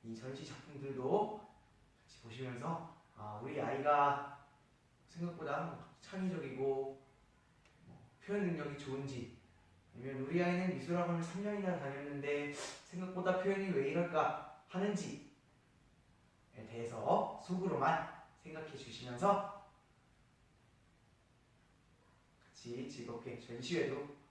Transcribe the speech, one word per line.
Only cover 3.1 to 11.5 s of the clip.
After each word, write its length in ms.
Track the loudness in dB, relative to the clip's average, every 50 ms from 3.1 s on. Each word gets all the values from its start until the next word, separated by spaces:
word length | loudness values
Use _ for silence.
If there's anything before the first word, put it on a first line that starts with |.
| -16
아, 240 | -12 -10 -8 -8 -8 -8
우리 160 | -4 -2 -2
아이가 840 | 0 0 0 2 6 8 8 10 10 8 6 4 0 -6 -10 -14 -18 -20 -20 -20 -20 -20 -20 _ _ _ _ _ -20
생각보다 540 | -18 -6 -4 -4 -4 -2 -4 -4 -2 -2 -2 -2
뭐 300 | -4 -6 -10 -14 -18 -20 -20
창의적이고 640 | -14 -8 -4 -2 0 0 0 -2 -4 -4 -2 0 2 2 2 2 0 -2 -6 -10 -16 -20 -20 -20 -20 -20 -20 -20 _ _ _ -20 _ -20 -20 -20 -20
뭐 240 | -20 -20 -20 -20 -20 -20 -18 -4
표현 240 | 0 0 2 4
능력이 300 | 2 2 0 -2 -4 -6
좋은지, 600 | -6 -6 -4 -4 -4 -4 -4 -4 -6 -8 -8 -12 -18 -20 -20 -20 -20 -20 -20 -20 -20 -20 -20 -16
아니면 300 | -10 -8 -6 -4 -4 -2
우리 200 | 2 2 4 4
아이는 320 | 4 4 4 2 2 0
미술학원을 480 | 0 0 0 2 2 4 2 2 0 0
삼 200 | -2 -4 -2 -2
년이나 360 | 0